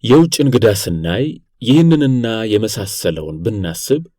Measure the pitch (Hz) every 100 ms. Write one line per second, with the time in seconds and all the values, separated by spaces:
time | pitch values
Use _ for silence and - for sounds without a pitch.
0 | 117 143 170 - 143 123 110 101 - 82
1 | 82 95 151 - _ _ 113 143 165 156
2 | 139 127 117 110 113 104 107 110 92 -
3 | 87 80 78 78 87 104 87 82 - 147
4 | 165